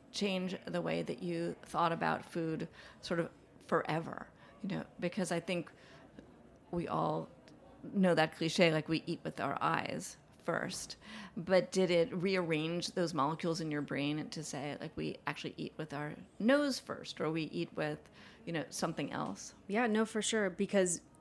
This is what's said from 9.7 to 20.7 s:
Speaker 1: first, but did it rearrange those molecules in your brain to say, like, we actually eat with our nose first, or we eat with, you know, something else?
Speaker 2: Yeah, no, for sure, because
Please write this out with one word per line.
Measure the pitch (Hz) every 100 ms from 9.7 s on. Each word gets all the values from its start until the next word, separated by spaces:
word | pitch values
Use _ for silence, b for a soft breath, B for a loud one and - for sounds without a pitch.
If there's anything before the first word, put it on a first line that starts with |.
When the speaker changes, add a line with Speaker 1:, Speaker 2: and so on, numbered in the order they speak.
| 165 - - 180 - - -
Speaker 1:
first, | - - - 190 - - B 220 208 -
but | 170 185 180
did | 185 185
it | 175 165
rearrange | 175 185 190 170 156 160 170 160
those | - 170
molecules | 165 139 156 175 165
in | 160
your | 147
brain | 143 143 143 151 135
to | -
say, | 147 147 143 135
like, | 156 -
we | 156 - -
actually | 165 156 -
eat | 151 -
with | 160
our | 143 147 - - -
nose | 208 285 285 247
first, | - - - -
or | 156
we | 160
eat | 156 170 165 -
with, | 151 151 - B B B -
you |
know, | 165 -
something | - 165 160 143
else? | - - 196 - - -
Speaker 2:
Yeah, | 202 247
no, | 214 220
for | 220
sure, | 202 220 196
because | 175 196